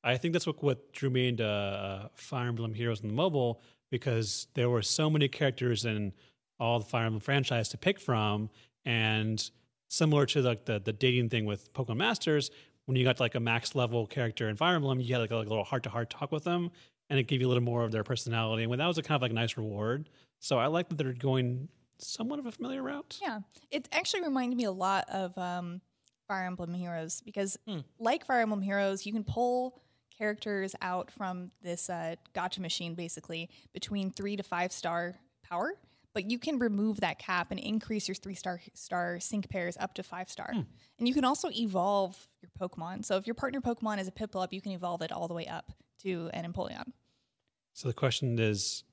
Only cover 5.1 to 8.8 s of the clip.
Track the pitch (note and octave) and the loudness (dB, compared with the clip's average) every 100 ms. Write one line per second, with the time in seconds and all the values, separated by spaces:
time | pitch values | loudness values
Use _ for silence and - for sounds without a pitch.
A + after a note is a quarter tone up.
5.1 | D#3 C#3+ - C#3+ A#2 B2 A2 A2+ G#2+ G2+ | 4 2 4 0 2 0 2 0 0 -2
6.1 | - - _ _ _ A#2 A#2 G#2 A#2+ A2+ | -6 -20 _ _ _ 2 2 2 0 2
7.1 | A2 - C#3+ C3 A#2+ A2 - - G3+ - | 0 2 2 4 2 0 0 2 2 2
8.1 | A#2 G#2+ G#2 G#2+ - - _ | 2 4 2 -2 -8 -20 _